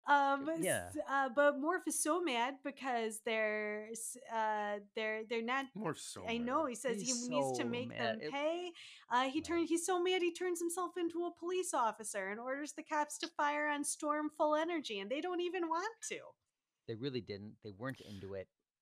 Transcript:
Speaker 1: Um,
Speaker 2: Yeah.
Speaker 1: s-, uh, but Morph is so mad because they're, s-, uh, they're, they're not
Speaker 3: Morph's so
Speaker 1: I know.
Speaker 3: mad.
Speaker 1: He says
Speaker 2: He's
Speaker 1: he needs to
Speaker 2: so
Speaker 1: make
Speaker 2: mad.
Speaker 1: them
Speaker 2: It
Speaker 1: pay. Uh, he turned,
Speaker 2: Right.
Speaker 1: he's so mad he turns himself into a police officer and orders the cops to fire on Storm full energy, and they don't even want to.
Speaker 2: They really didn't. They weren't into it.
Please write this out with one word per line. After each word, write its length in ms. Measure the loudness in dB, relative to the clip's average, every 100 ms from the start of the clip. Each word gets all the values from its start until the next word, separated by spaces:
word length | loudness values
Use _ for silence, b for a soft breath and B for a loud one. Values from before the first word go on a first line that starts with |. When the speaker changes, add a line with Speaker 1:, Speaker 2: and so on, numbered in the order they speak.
| 4
Speaker 1:
Um, 400 | 6 6 2 0 0
Speaker 2:
Yeah. 240 | 2 2 0
Speaker 1:
s-, 80 | -6 0
uh, 200 | 2 2 6
but 240 | 6 6
Morph 280 | 2 0 0
is 140 | -2
so 200 | 2 2
mad 340 | 2 2 0 -2
because 560 | -8 -6 -2 0 0 -2 -2
they're, 600 | 2 2 2 -2 -4 -6
s-, 260 | -8 -8 -10 -4
uh, 460 | 0 2 2 0 -2 -4 -4
they're, 260 | -2 -2 -2
they're 120 | -2
not 220 | 0 0 -2 -4
Speaker 3:
Morph's 260 | -2 -2 -6
so 100 | -8 -4
Speaker 1:
I 100 | -2
know. 260 | 2 2
Speaker 3:
mad. 60 | 0
Speaker 1:
He 60 | 0
says 260 | -2 -2
Speaker 2:
He's 260 | 0 -2 0
Speaker 1:
he 20 | 0
needs 220 | 2 2
to 60 |
Speaker 2:
so 60 | 0
Speaker 1:
make 200 | -2 -4
Speaker 2:
mad. 100 | -2
Speaker 1:
them 200 | -2 0
Speaker 2:
It 100 | -2
Speaker 1:
pay. 400 | -2 0 -2 -6 -10 B B B
Uh, 120 | 2 2
he 120 | 0
turned, 200 | 0 0
Speaker 2:
Right. 80 | 2
Speaker 1:
he's 160 | 2 2
so 160 | 2
mad 200 | 4 2
he 120 | 2
turns 260 | 0 -2 0
himself 320 | -2 -2 -4 -2
into 280 | -2 0 -4
a 60 | -4
police 340 | -2 0 0
officer 540 | 2 2 0 -6 -4 -4
and 100 | -4
orders 340 | -4 -4 -4
the 100 | -8
cops 340 | -4 0 0 -2
to 80 | -8 0
fire 320 | 0 2 2
on 160 | 0
Storm 460 | 0 -2 0 0 0 2
full 180 | 4 4
energy, 440 | 4 0 -2 -4
and 100 | -4
they 120 | -2
don't 200 | -2 0
even 260 | 0 0 0
want 240 | 0 -2 -6 -8
to. 100 | -8 -10 -18 _ _ _ _ -8
Speaker 2:
They 80 | -4
really 260 | -2 -4
didn't. 320 | -4 -8 -8 -12
They 80 | -14 -8
weren't 240 | -6 -6
into 320 | -10 -10 -8
it. 140 | -8 -8 _ _ _